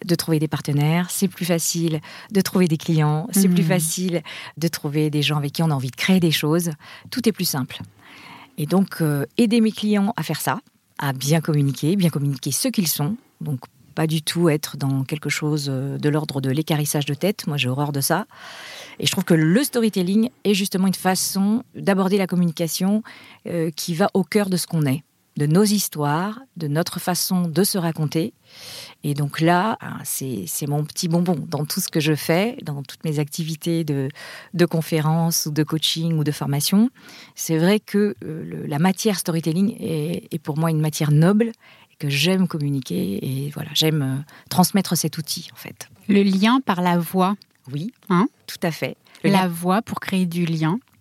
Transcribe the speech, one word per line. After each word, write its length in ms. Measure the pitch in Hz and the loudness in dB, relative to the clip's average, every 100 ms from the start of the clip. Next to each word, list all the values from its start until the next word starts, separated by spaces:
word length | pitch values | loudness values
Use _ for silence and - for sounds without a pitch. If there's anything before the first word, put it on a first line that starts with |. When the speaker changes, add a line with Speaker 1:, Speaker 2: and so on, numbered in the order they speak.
Speaker 1:
de 100 | 185 170 | -2 0
trouver 220 | - 156 | 2 2
des 100 | 151 | 2
partenaires, 600 | 151 - 143 147 170 175 | -2 -2 2 2 2 0
c'est 180 | - 190 | 0 -2
plus 160 | - | 0
facile 560 | 175 170 - 170 165 156 - - - | -2 0 0 -2 -2 -2 -8 -18 -4
de 80 | 196 | 0
trouver 260 | - 185 180 | 2 2 2
des 80 | 156 | 2
clients, 500 | - 160 151 151 160 | 2 2 4 2 0
c'est 160 | 196 190 | 2 4
plus 140 | 175 | 4
Speaker 2:
Mhm. 60 | 165 | 4
Speaker 1:
facile 540 | 180 160 - 185 170 - - - - | 2 0 -2 -2 -2 -6 -14 -14 -4
de 120 | 165 | -4
trouver 400 | - 151 147 151 | -2 -2 0 2
des 140 | 147 | 2
gens 140 | 143 151 | 0 0
avec 160 | 143 | -2
qui 100 | - | 0
on 80 | 165 | 0
a 40 | |
envie 160 | 139 127 | 0 -2
de 60 | - | -2
créer 240 | - 190 | 4 4
des 120 | 170 | 4
choses. 380 | 147 151 170 170 151 - - - | 2 2 2 0 -6 -14 -20 -10
Tout 180 | 254 226 | -2 0
est 40 | |
plus 120 | - | 0
simple. 340 | 175 143 127 - - _ - - - - - - | -2 -2 -6 -8 -16 _ -20 -20 -20 -20 -14 -6
Et 80 | 147 | 0
donc, 340 | 180 190 - | 2 2 0
euh, 240 | 156 143 - - | 0 0 -2 0
aider 220 | 233 233 | 2 4
mes 100 | 220 | 2
clients 400 | - 208 208 196 - | 2 0 2 2 -2
à 60 | |
faire 180 | 156 156 | -4 -4
ça, 180 | - 131 - _ _ - | -2 -4 -6 _ _ -6
à 140 | 143 | -4
bien 280 | 131 139 165 | -2 0 2
communiquer, 540 | 147 147 139 131 147 | 2 2 2 0 0
bien 160 | 202 175 | 2 2
communiquer 400 | 151 143 135 147 | 0 -2 -4 -4
ce 160 | 131 269 | -2 -2
qu'ils 200 | 233 165 | 0 -2
sont, 280 | - 147 226 _ - | 0 -2 -4 _ -12
donc 200 | 151 139 - _ _ | -6 -6 -8 _ _
pas 120 | - 160 | -2 0
du 140 | 160 | 0
tout 280 | 151 170 175 | -2 2 2
être 260 | 151 - 147 | 2 -2 -4
dans 280 | 139 135 | -2 0
quelque 260 | 131 151 151 | -2 -4 -4
chose, 360 | - 151 151 139 | -4 -2 -2 -2
euh, 260 | 131 139 135 | -4 -4 -2
de 120 | 147 | 0
l'ordre 300 | 151 151 135 | 0 -2 -4
de 80 | 135 | -2
l'équarrissage 560 | 135 156 151 147 151 143 | 0 0 0 0 -2 -2
de 80 | |
tête. 320 | 139 180 214 - | -2 -2 -2 -4
Moi, 100 | 143 | -2
j'ai 120 | 127 | -2
horreur 240 | 131 147 | -2 -2
de 80 | 139 | -2
ça. 240 | 139 170 226 - - - - - - - | 0 0 -2 -12 -20 -18 -16 -18 -16 -4
Et 80 | 147 | -4
je 60 | |
trouve 120 | - | 0
que 80 | 180 | 2
le 280 | 165 160 202 | 4 6 4
storytelling 640 | 294 247 220 196 175 208 220 _ | 2 0 0 2 2 2 0 _
est 80 | 190 | 0
justement 320 | 202 202 190 190 | 0 0 0 0
une 60 | |
façon 680 | 180 185 185 - 190 202 226 - | 2 0 0 0 0 0 0 -2
d'aborder 440 | - 156 196 190 202 | -6 0 2 4 2
la 80 | 185 | 2
communication, 760 | 180 175 156 165 - 185 214 - - - - - | 2 2 0 -4 -2 0 0 -2 -14 -20 -16 -6
euh, 240 | 175 160 | -4 -2
qui 200 | - - | -4 -4
va 140 | 160 196 | 0 0
au 100 | 190 | 0
cœur 280 | 180 214 202 | 0 0 0
de 80 | 180 | -2
ce 80 | - | 0
qu'on 180 | 165 | 0
est, 180 | 147 147 - _ _ - | 0 0 -4 _ _ -4
de 80 | 147 | 2
nos 180 | 170 | 4
histoires, 760 | 208 208 - 156 147 151 196 226 269 - | 4 2 -2 -2 -2 0 -2 -8 -14 -8
de 100 | 156 | -4
notre 300 | 147 175 180 | -2 -2 -4
façon 420 | - 175 - 185 175 | -4 -2 0 0 0
de 160 | 151 | 0
se 140 | 202 190 | 0 0
raconter. 560 | 165 160 151 165 214 - _ - - - - - | -2 -2 -2 -2 -4 -8 _ -20 -18 -18 -18 -8
Et 120 | 147 | -4
donc 260 | 143 143 - | -2 -2 2
là, 380 | 160 175 214 - | 4 4 2 -2
ah, 160 | - - | -6 -10
c'est, 400 | 131 - 135 107 156 | -8 -8 -6 -6 -6
c'est 200 | - 143 | -6 -4
mon 180 | 147 | -2
petit 240 | 151 - 170 | -4 -4 0
bonbon 380 | 170 175 156 160 | 2 2 0 -2
dans 160 | 143 | -4
tout 160 | 151 - | -4 -4
ce 80 | - | -4
que 120 | 170 | -2
je 140 | 147 | 0
fais, 440 | 151 - 165 226 269 | 0 2 0 0 -4
dans 200 | 156 143 | -10 -10
toutes 200 | 135 - | -10 -10
mes 140 | 165 147 | -4 -4
activités 640 | 147 - 156 160 175 165 | -4 -4 -6 -6 -2 -2
de, 240 | 156 139 139 - - - - | -2 -2 -4 -6 -16 -18 -6
de 140 | 170 170 | 0 2
conférences 800 | 165 151 160 151 165 165 160 160 | 2 0 0 2 2 2 0 -2
ou 40 | |
de 100 | 151 | -2
coaching 560 | 147 156 - 160 165 160 | 0 0 -2 -2 0 0
ou 60 | |
de 80 | 147 | 0
formation. 580 | 143 143 143 - 196 240 - - - - | -2 -2 -2 2 4 2 0 -20 -20 -18
C'est 220 | - - 160 | -10 -2 2
vrai 240 | 175 214 | 4 2
que, 340 | - 202 208 - | 0 0 0 -2
euh, 200 | - 156 | -10 -10
le, 220 | 165 165 151 | -10 -8 -6
la 120 | 143 | 0
matière 400 | 190 185 214 185 | 2 2 0 0
storytelling 560 | - 165 160 160 202 - | -2 -2 0 0 0 -2
est, 480 | - 160 151 - - | -4 -4 -4 -6 -6
est 40 | 165 | -8
pour 200 | - 147 | -6 -2
moi 120 | 165 | 0
une 100 | 156 | 2
matière 300 | 156 - 151 | 0 0 4
noble, 400 | 147 170 214 233 - - - _ - | 6 6 6 2 -4 -18 -20 _ -10
que 120 | 147 | -6
j'aime 360 | 139 165 190 180 | -2 0 2 0
communiquer 800 | 160 143 139 127 - 90 98 | 0 -2 -2 -2 -4 -4 -4
et 260 | 127 131 143 | -6 -6 -6
voilà, 160 | 147 151 | -8 -6
j'aime, 300 | 151 156 156 | 0 2 2
euh, 300 | 135 135 147 - - | 0 -2 -6 -14 -2
transmettre 460 | - 180 196 - 170 | 2 4 2 0 -2
cet 180 | 160 - | -2 -4
outil, 320 | - - - | -8 -8 -12
en 20 | - | -16
fait. 320 | - - - - - | -18 -18 -20 -8 2
Speaker 2:
Le 140 | 202 | 4
lien 380 | 202 190 220 262 | 4 4 4 4
par 220 | - 175 | 2 0
la 160 | 180 175 | 2 2
voix. 380 | 165 190 185 202 _ _ - | 2 2 2 0 _ _ -12
Speaker 1:
Oui, 180 | 139 190 - - | -8 -8 -8 0
Speaker 2:
Hein ? 180 | 180 240 _ - | 2 2 _ -16
Speaker 1:
tout 120 | - | -6
à 80 | 175 | -4
fait. 260 | 156 135 - _ - | -4 -6 -8 _ -2
Le 60 | 160 | 2
Speaker 2:
La 120 | 190 | 4
Speaker 1:
lien 40 | 185 | 2
Speaker 2:
voix 320 | 170 175 190 | -2 0 0
pour 180 | - - | -2 -8
créer 280 | - 190 180 | -4 0 0
du 180 | 170 | 0
lien 340 | 170 160 156 214 - _ | 0 0 0 0 -4 _